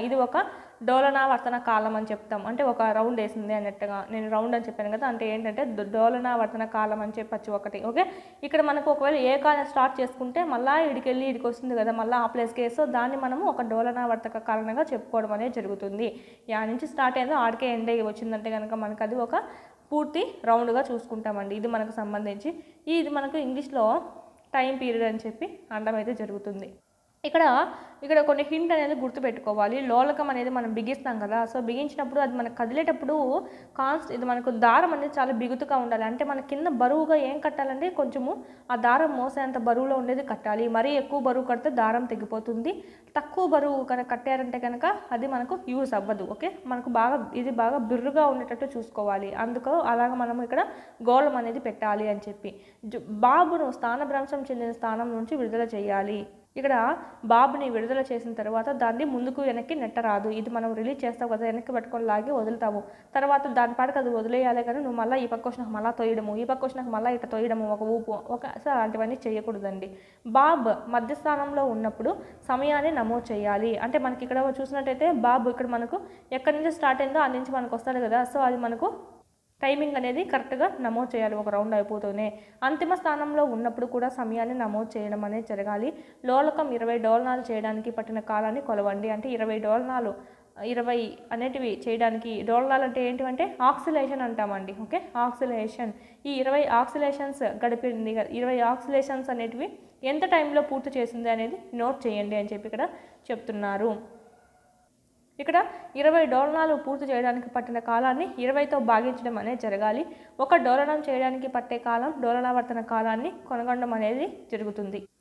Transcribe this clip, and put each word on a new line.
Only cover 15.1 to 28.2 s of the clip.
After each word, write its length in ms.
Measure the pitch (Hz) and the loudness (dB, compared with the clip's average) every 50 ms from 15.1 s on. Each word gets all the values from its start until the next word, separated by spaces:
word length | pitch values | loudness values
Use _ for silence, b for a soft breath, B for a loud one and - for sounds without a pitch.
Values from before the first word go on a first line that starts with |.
| - 226 214 208 | -2 0 0 0
అనేది 220 | 214 208 233 254 233 233 | 0 -2 -2 -2 -4 -4
జరుగుతుంది. 480 | 190 190 202 202 202 196 196 208 233 208 B B B B B B _ 233 | -4 -4 -6 -6 -6 -6 -4 -4 -4 -4 B B B B B B _ -4
యా 160 | 214 220 220 | -4 -2 -2
నుంచి 220 | 220 233 247 311 | -2 -2 -4 -6
start 320 | 302 - 285 262 254 262 262 | -4 0 2 2 2 2 2
అయిందో 160 | 247 262 311 | 0 2 2
ఆడికే 320 | 269 233 226 226 226 262 247 233 | 4 4 2 2 0 -2 -2 0
end 140 | 226 226 233 | 0 0 0
అయ్యి 120 | 233 226 | 2 2
వచ్చిందంటే 480 | 214 208 208 - 233 226 220 214 214 226 | 0 -2 -4 -6 -6 -6 -4 -4 -4 -4
కనుక 240 | 220 214 214 214 226 | -4 -4 -4 -4 -4
మనకు 280 | 220 214 208 214 - | -4 -4 -6 -4 -4
అది 120 | 220 214 247 | -4 -2 -2
ఒక 220 | 254 233 233 311 403 403 B B B B B B _ _ - | -2 -2 0 -2 -2 -2 B B B B B B _ _ -2
పూర్తి 480 | 294 302 294 294 302 339 - - - - - | 0 0 0 0 -2 -2 -2 -4 -6 -2 2
రౌండ్‌గా 400 | 233 226 233 240 226 233 262 269 262 | 2 4 4 4 2 2 2 0 0
చూసుకుంటామండి. 640 | 240 226 - - 226 220 214 220 208 202 196 196 202 | -4 -6 -6 -8 -8 -6 -4 -4 -4 -4 -6 -6 -6
ఇది 120 | 214 214 233 | -4 -4 -2
మనకు 220 | 226 220 214 220 | -2 -2 -2 -4
సంబంధించి 600 | 220 226 214 208 208 208 208 208 202 208 - 320 330 B B B B B _ 302 | -6 -6 -6 -4 -4 -4 -4 -6 -6 -6 -6 -8 -8 B B B B B _ 0
ఈ, 60 | 330 339 | 0 0
ఇది 100 | 302 294 | 0 0
మనకు 300 | 294 277 277 277 320 311 277 | -2 -2 -2 -2 -2 -2 -2
ఇంగ్లీష్లో 560 | 254 254 285 277 - 277 247 214 214 262 359 - - - - - - - _ _ _ - | -2 -4 -6 -6 -2 0 2 4 4 2 2 -2 -6 -12 -18 -20 -20 -20 _ _ _ 0
time 260 | 269 254 262 269 262 | 0 2 2 0 0
period 240 | 262 247 226 226 226 | -2 0 0 2 0
అని 140 | 220 220 220 - | 0 0 -2 -6
చెప్పి 320 | 220 226 - 320 - - - - - | -8 -8 -8 -8 -10 -10 -12 -14 -10
అనడం 220 | 220 214 214 220 220 | -8 -4 -2 -2 -2
అయితే 200 | 214 214 240 240 | 0 -2 -2 -4
జరుగుతుంది. 600 | 208 214 196 202 202 202 208 196 196 196 - - - _ _ _ _ _ _ _ _ - | -4 -6 -8 -8 -8 -8 -8 -10 -10 -12 -14 -16 -20 _ _ _ _ _ _ _ _ -2
ఇక్కడ, 420 | 285 - 330 330 277 247 277 349 B B B B B B - | 2 4 6 6 6 6 4 4 B B B B B B -8
ఇక్కడ 180 | 277 277 311 302 | 0 4 4 6